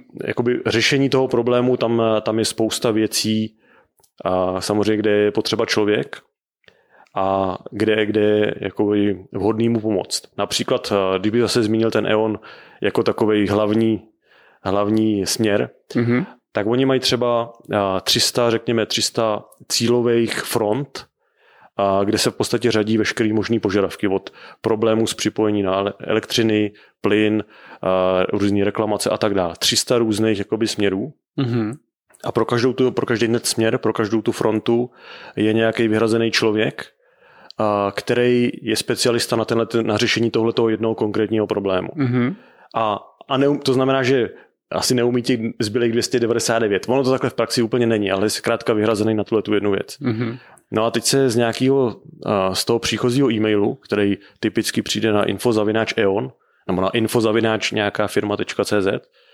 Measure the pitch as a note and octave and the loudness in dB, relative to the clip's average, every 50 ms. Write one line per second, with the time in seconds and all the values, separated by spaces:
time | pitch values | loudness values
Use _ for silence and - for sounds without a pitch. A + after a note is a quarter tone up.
0 | - - - - - - - - A#2+ A#2+ B2 - - - - A#2 A2+ - D3 C3+ | -8 -10 -12 -8 -8 -4 -4 -2 0 0 -2 -2 -2 -2 0 0 0 2 2 2
1 | C#3 C3 C3+ C3 C3 B2 B2 A#2 A#2 A#2+ B2 B2 B2 B2+ B2 A#2+ A#2+ A2+ A#2 A2+ | 2 2 2 2 2 2 0 0 0 2 0 2 2 2 2 0 0 0 0 0
2 | A2+ A2+ A2 G#2+ - A#2 A2 A2+ A2 - - - A2+ G#2+ - - - B2 G#2+ A2 | 2 0 0 0 0 -2 -2 0 -2 -2 -2 -2 -2 -2 -2 -2 -2 0 0 0
3 | A2 G#2 - - - A2 A2 A2 A2 G#2+ - _ _ _ _ _ _ _ _ _ | 0 0 -2 -2 -2 0 0 0 -2 -4 -8 _ _ _ _ _ _ _ _ _
4 | _ _ _ - - F#2 F#2 F#2 F#2 F#2 F#2 F#2 F2+ - G#2 G#2+ G2+ G#2+ A2 G#2 | _ _ _ -8 -4 -2 0 0 0 -2 -2 -4 -2 -2 0 0 2 2 0 2
5 | G#2 G#2+ G#2 G#2 G#2 G#2 G2+ A2 - - - G#2+ A2+ - - A2 G#2+ G#2 G#2 A#2 | 2 2 2 4 2 2 2 0 -2 0 -2 -2 -2 0 0 0 2 2 0 0
6 | C#3 - - - - _ _ _ _ _ _ _ _ - _ _ _ _ _ - | -2 -6 -12 -16 -18 _ _ _ _ _ _ _ _ -20 _ _ _ _ _ -20
7 | - _ - G2+ F#2+ F#2+ F#2+ G2 F#2+ F#2 F2+ - - - - A2 A2 A2 G#2+ G#2+ | -20 _ -4 -2 0 0 0 0 0 -2 -4 -8 -12 -12 -6 -2 0 2 2 2
8 | G#2+ G#2 G#2 G#2+ G#2 G#2 G#2+ G#2+ G#2 - - - G2+ G2 - - G#2+ G#2 G#2 G#2 | 0 0 2 2 2 4 4 2 2 0 -2 -4 -8 -6 -2 -2 0 2 2 2
9 | G2+ G#2 G2 F2+ F#2 - - G2+ F#2+ G#2+ A2 A2 A2+ A#2 A#2 A2+ G#2 A2 G#2+ F#2 | 2 2 0 -4 -8 -10 -6 -2 -2 0 0 0 0 0 0 0 0 0 -2 -2
10 | - - - - - - _ - G2+ - - - A2+ - C3 B2 - - G#2+ G2+ | -2 -4 -8 -10 -10 -10 _ -6 -4 -4 -4 -4 -2 -2 -2 -2 0 0 0 0
11 | F#2+ F#2+ F#2+ F#2 F#2+ G#2+ G#2 A#2+ A#2+ G#2 - B2 A2+ G#2 A2 A2+ A2+ A2+ G#2+ A2 | 2 0 0 0 0 0 2 2 0 2 2 0 0 2 2 0 0 0 0 0
12 | G#2 F#2+ G#2+ G#2+ A2 A2 G#2+ G2 - - - - - - - - G#2+ G2+ - - | 0 2 2 2 2 0 -2 -6 -10 -16 -20 -20 -20 -20 -10 -4 -4 0 0 0
13 | A2+ - G2+ - A#2 G#2+ G#2+ G#2 G#2 F2+ G2 G#2 G#2+ G#2 G#2+ A2+ A2+ A2 A2 G2+ | 0 0 0 0 0 2 2 2 2 2 2 0 2 2 2 2 2 2 0 -2
14 | - _ _ _ _ _ _ _ _ _ _ _ - G2 F#2+ G2+ G#2 G#2 A2 A2 | -6 _ _ _ _ _ _ _ _ _ _ _ -6 -2 -2 0 0 0 2 2
15 | A2 A2 G#2 G2+ F#2+ - - - A2+ G#2+ G2+ G#2+ B2 A#2+ - _ _ - - A#2+ | 2 2 0 0 -2 -2 -2 0 0 2 2 0 0 -4 -8 _ _ -6 -4 -2
16 | A#2+ A#2 A#2 B2+ F3+ - - - _ _ - G#2+ G2+ G#2+ A#2+ B2+ C3+ C3+ C3+ C3 | 0 0 0 0 -2 -6 -12 -20 _ _ -6 -4 -2 0 0 0 2 2 2 0
17 | C3 - C3 A#2+ B2 A#2+ A#2+ A#2 A#2 A#2 - - - - G#2 G#2 G2+ F#2+ F#2+ F#2 | 0 0 0 0 0 0 0 -2 -2 -4 -10 -18 -8 -4 -2 0 0 0 -2 -2
18 | - - - A#2 - - - B2+ A#2+ A#2 A2+ A2+ - - A#2 A2+ G#2+ - - A#2 | -2 -2 0 0 0 0 0 0 2 2 0 0 0 -2 0 0 0 -2 -2 -4
19 | G#2+ - - - A2+ A2 G#2+ G#2 - - - _ - - - - A#2+ A2+ A#2+ B2 | -4 -4 -2 -2 -2 0 -2 -4 -6 -14 -20 _ -8 -6 -2 0 2 2 2 2
20 | A#2 A#2+ A#2 A#2+ A#2 G#2 - - - - - A#2+ A2 G#2 G#2+ C3 D3 - - - | 2 2 2 2 2 0 -2 -6 -6 -4 -2 -2 0 0 0 -2 -4 -6 -10 -16
21 | - - _ _ _ _ _ _ _ _ _ _ - _ _ - G2+ G2 F#2+ G2 | -18 -20 _ _ _ _ _ _ _ _ _ _ -20 _ _ -2 0 2 2 2
22 | G2+ G2+ A2 - - B2 - - G#2+ - - A2+ A#2+ A#2+ G#2+ A2 G#2 G#2+ A2+ G#2+ | 2 2 0 0 0 -2 -2 -2 -2 -2 -2 0 0 0 2 2 2 2 2 0
23 | G#2 - - - A#2 G#2+ A2 A2 G2 - A#2 A2 F#2+ G2+ F#2+ G#2 G2 F#2 - - | 0 0 0 0 0 0 0 0 0 0 0 0 0 0 2 0 0 0 -2 -4
24 | - G2 F#2+ F#2+ - - - - - - - _ - A2 A2 G#2+ A2 A2 A2 A2 | -2 0 0 -2 -4 -8 -14 -20 -20 -20 -20 _ -2 -2 0 2 2 2 2 2
25 | A2+ G#2+ - - - G#2+ - - A2 G#2+ G#2 G#2 G2 F#2+ F#2+ G2 G2 G#2 - - | 0 -2 -2 -4 -4 -2 0 0 0 0 2 0 0 0 0 0 -2 -4 -6 -6
26 | - - G#2+ A2 G#2+ - - - A2+ A2 G#2+ G#2+ G#2+ G2+ - - - _ _ _ | -4 -2 -2 -2 -2 -2 -2 0 2 2 2 2 0 -2 -4 -12 -20 _ _ _
27 | - G#2 G#2 G#2+ G#2+ G#2+ G#2+ G#2+ G#2 - - - - - - - - F#2 F#2 F#2 | 0 2 2 4 4 2 2 0 -2 -6 -14 -20 -20 -20 -14 -6 -2 0 2 2
28 | F#2 F#2 F#2 F#2 F#2 - - G#2 G2+ G2+ G2+ G2+ G2+ G#2 G2+ - A2 G#2 G#2 G2 | 2 2 2 2 0 0 0 0 0 2 2 2 0 0 0 0 -2 0 -2 -2
29 | - - - - - G#2+ G2 G2 F2+ E2+ E2 - - - A#2+ A2+ - - B2+ A#2+ | 0 -2 0 0 0 0 0 0 -2 -2 -4 -4 -2 -2 0 0 0 0 0 0
30 | A#2 A2+ G#2+ G2 A2 A2 G#2+ F#2+ G2 - - G#2+ A2+ A2 - - G2+ G2 F#2 F#2+ | 2 0 0 2 2 2 0 0 -2 -4 -2 -2 -2 -2 0 0 0 0 0 -2
31 | A#2 D#3 - _ _ _ _ - C3+ A#2+ A#2 A#2+ A2 G#2 B2+ - _ _ _ _ | -4 -8 -10 _ _ _ _ -4 -2 0 0 -2 -2 -4 -6 -10 _ _ _ _
32 | _ _ _ _ - - - A2+ A2 - A#2+ A#2+ A2+ C3 A#2 - B2+ B2+ - - | _ _ _ _ -8 -2 0 0 0 0 0 2 2 0 2 2 0 0 2 0
33 | - - A#2+ G#2 A#2 A2+ A#2 A#2+ - - - - A2+ A2 C3 B2+ - A2+ A2 - | -2 0 0 0 2 0 0 0 -2 -2 -2 0 0 0 0 0 -2 -2 0 0
34 | A2+ G2+ A2 A2 G#2+ - A2 - - A2 G#2+ A2 - - A#2 A#2+ B2 B2 - - | -2 0 0 0 0 -2 -2 0 0 0 0 0 0 0 0 0 0 -4 -8 -16
35 | - - - - - - - - G#2 G#2+ G#2+ A2+ A2+ A2+ A2 - A#2 A2 G#2+ A2 | -20 -20 -20 -20 -20 -12 -4 -2 0 2 2 2 2 2 2 2 0 2 2 2
36 | A2+ A2 A2+ A#2 A#2 A2+ A2 - A2+ A2 G#2 G#2+ A2 C#3 - - - - _ _ | 2 2 2 2 0 0 0 0 0 2 2 2 0 0 -2 -8 -14 -16 _ _
37 | _ _ _ _ _ - - - - - - - A2 G#2+ G#2 G2+ G2+ G2 F#2+ - | _ _ _ _ _ -20 -20 -20 -20 -12 -6 -2 -2 0 0 0 0 -2 -4 -4
38 | - - A#2+ A#2+ B2 B2 B2 B2 A#2+ A#2+ - - C#3 A#2 A2 - - - A#2+ - | -4 -2 0 2 2 2 2 2 2 0 -2 -4 -4 -4 -2 -2 -2 -4 -4 0
39 | - B2 A#2 A#2 - - A#2+ A2+ A2 - A#2 A#2 A2+ - - A#2 A2+ A2 G#2 G#2 | 0 0 0 0 -2 -2 -2 -2 0 0 0 0 0 0 0 0 0 0 0 0
40 | A#2+ G#2+ - A2 A#2 A#2 - A#2 A2 A#2 A2+ - A#2 A2+ A2 G2+ A2 A2+ A2+ - | 0 0 0 0 0 0 2 2 0 2 2 2 2 2 0 0 0 -2 -2 0
41 | A2+ G#2+ G2+ G#2+ A2 G2+ A2+ A2 G#2 G2+ G#2 G2+ G2 G2 F#2+ F#2 - - - D#3+ | -2 -2 0 -2 0 0 0 0 0 0 -2 -2 -2 0 -2 -2 -2 -4 -4 -2
42 | C#3 B2 B2 B2 A#2+ C3 F#3+ - - - - - - _ - A2+ A2+ G#2+ G2+ G2 | -2 0 2 0 0 0 -2 -6 -12 -20 -20 -20 -20 _ -4 -2 -2 0 -2 -4
43 | - - _ _ - - C#3 C3 C#3 C#3+ D3 C#3 - C3+ C3 B2+ C3 C3+ C3+ C3+ | -6 -14 _ _ -8 -4 0 2 2 2 2 0 0 0 2 2 2 2 2 0
44 | B2+ B2 C3+ C3 A2+ F#2 - - - _ _ _ _ _ - F2+ - - B2+ B2 | 2 2 2 2 0 -2 -4 -12 -20 _ _ _ _ _ -6 -4 -2 0 0 2
45 | A#2+ A#2+ A#2+ B2 A#2+ - B2+ A2+ A2 A2+ - - A#2 G#2 G#2 B2 A#2+ A#2 A2 A#2+ | 2 0 0 0 0 0 -2 0 -2 -6 -6 -4 -4 -4 -2 0 0 0 0 0
46 | A2+ - - B2 A#2 A2 A#2 A#2 - - A2+ A#2 A#2 G#2 G2+ F#2 - - B2 C#3 | -2 0 0 2 2 2 2 2 2 0 2 2 2 2 2 0 0 0 0 2
47 | C3+ B2+ C3 B2+ - B2+ - - A#2 - - B2+ A#2 A2 C3+ B2+ A#2+ A2+ A2+ G#2+ | 2 2 0 0 0 -2 -2 -2 -2 0 0 0 0 0 2 2 2 2 2 2
48 | G#2 F#2+ F#2+ F#2+ G2+ G#2+ - - - A#2 A#2 A2 - - A2+ G#2+ G#2+ A2 A2+ G2+ | 0 0 0 0 0 0 -2 -2 -2 -2 -2 0 0 0 0 2 2 2 2 2
49 | G#2 A2 A2 G#2 G2+ - A2+ G#2+ G2+ G#2+ G#2 G2+ G2 G2+ G2 G2 G2+ - - - | 2 0 0 0 0 0 0 0 0 0 0 0 2 0 0 -2 -4 -8 -12 -6
50 | C#3+ B2+ A2 A2 B2 A2+ A#2+ B2+ - - - - _ _ A2 G#2+ A2 A#2 A2+ A#2 | -4 -4 -2 -2 -4 -6 -8 -10 -16 -20 -20 -20 _ _ -2 -2 0 0 -2 -2
51 | - - - C#3 C3+ C3 A2 A#2+ A#2+ A2+ A2 - B2+ C3 C3+ C#3 C3 A#2 G2+ - | 0 0 2 2 2 2 2 2 0 0 0 0 0 2 2 2 2 0 -2 -6
52 | - - - - - - G#2+ G2 F#2+ F#2+ F#2+ - - - A#2 A2+ - - A#2 G#2+ | -14 -20 -20 -8 -4 -2 0 0 0 0 -2 -2 0 0 0 0 0 -4 -2 0
53 | - B2 A#2+ C#3 C#3 A#2+ A#2 G#2+ G#2+ G#2+ G#2+ G#2 G2+ A2 C#3 - _ - G#2+ G#2 | 0 0 2 2 2 2 2 0 2 2 2 2 2 0 -2 -6 _ -4 0 0
54 | G2+ G2+ G2 F#2 - - _ _ - A2 - A2+ G#2 - - A#2 G#2 - - G#2 | 2 0 0 -2 -6 -14 _ _ -4 -2 -2 -2 -2 -2 -2 -4 -4 -4 -4 -2
55 | G#2+ A2 G#2 G#2 G2+ G#2+ G2+ F#2+ - B2 A2+ G#2+ G#2 G#2 G#2+ A2 A2 - - A#2+ | 0 2 2 2 2 0 -2 0 0 0 2 2 2 0 0 0 -2 -2 0 0
56 | G#2+ G2 F#2+ G#2 B2 C3 - _ _ _ _ _ _ - F#2 F2+ F#2 F#2+ - A#2 | 0 2 0 0 -4 -6 -10 _ _ _ _ _ _ -4 -2 0 0 0 0 0
57 | A2 G#2+ - B2 A2 A2 G#2+ A#2 G#2+ A2+ A2 G#2 - - - G#2+ G#2 G#2 - - | 0 0 0 2 2 2 2 2 2 0 0 -2 -2 -4 -2 -2 -2 -2 -2 -2
58 | G#2 G2 - - G#2 G#2 G2+ G2+ G#2+ - - - G2+ - G#2+ G#2 F#2 F#2+ A2 - | -4 -2 -2 -2 -2 -2 -2 -4 -4 -4 -4 -4 -2 0 0 0 0 0 -2 -4
59 | - _ _ _ _ _ | -6 _ _ _ _ _